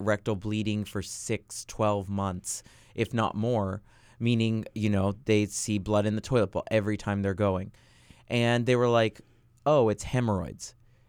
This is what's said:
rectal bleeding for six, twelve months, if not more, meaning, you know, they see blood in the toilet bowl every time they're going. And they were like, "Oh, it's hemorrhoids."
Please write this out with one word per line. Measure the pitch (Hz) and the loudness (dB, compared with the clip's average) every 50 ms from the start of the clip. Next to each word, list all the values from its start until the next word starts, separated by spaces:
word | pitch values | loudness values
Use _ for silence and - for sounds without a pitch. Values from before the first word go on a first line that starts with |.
rectal | 101 107 104 - - 117 107 | -2 0 0 0 0 -4 -4
bleeding | 90 - 107 107 107 104 110 104 107 101 | -4 -4 -4 -4 -2 -2 -2 -2 -2 -4
for | - - 101 | -4 -6 -6
six, | 92 - - - - - 110 - - - - - - | -6 -6 -10 -10 -6 -4 -4 -4 -6 -10 -14 -14 -12
twelve | - - - 107 107 104 101 92 95 | -12 -4 0 0 2 2 0 -2 -4
months, | 101 98 98 95 90 90 - - - - - - - - - - - | -4 -2 -2 -2 -4 -6 -8 -8 -10 -10 -12 -18 -20 -20 -20 -12 -4
if | 107 110 - - | -4 -4 -2 0
not | 113 110 - - | -2 -2 -2 -2
more, | 107 110 120 123 107 98 95 95 101 - - - - - - - - | -2 -2 0 0 0 0 -2 -4 -6 -10 -16 -20 -20 -20 -20 -10 -2
meaning, | 117 120 120 113 113 113 113 110 107 - - | 0 0 2 2 2 0 0 -2 -6 -8 -6
you | 107 107 107 | -2 0 2
know, | 104 95 95 101 98 - - | 2 2 2 0 -2 -2 2
they | - 107 107 104 | 4 4 4 4
see | 98 - - - - 104 101 | 2 -2 -6 -4 -2 -2 -2
blood | 90 107 107 104 101 | 0 2 2 2 2
in | 107 107 | 2 -2
the | 107 | -2
toilet | - - 135 120 101 90 | -2 0 2 2 2 2
bowl | - 90 - - | -2 -6 -4 0
every | 110 110 98 107 107 | 0 0 2 0 -2
time | 101 - 104 101 101 | -2 -2 -4 -2 0
they're | 98 98 95 | 0 -2 0
going. | 87 104 98 92 92 95 107 - _ _ _ _ - - - - - _ - | 0 0 0 0 -2 -4 -8 -12 _ _ _ _ -20 -20 -20 -20 -20 _ -2
And | 120 120 117 117 120 120 117 | 0 2 2 2 2 2 2
they | 123 127 | 2 2
were | 120 123 120 | 4 4 4
like, | 117 117 113 107 - - - _ _ _ _ _ _ _ _ | 4 4 4 2 0 -6 -16 _ _ _ _ _ _ _ _
"Oh, | 143 151 143 117 107 | 4 4 6 6 4
it's | 104 - | 2 0
hemorrhoids." | - - - 127 123 113 101 90 85 - 50 - - - - _ - _ _ _ _ | -4 -2 -2 0 2 2 0 0 -2 -6 -10 -14 -16 -18 -18 _ -20 _ _ _ _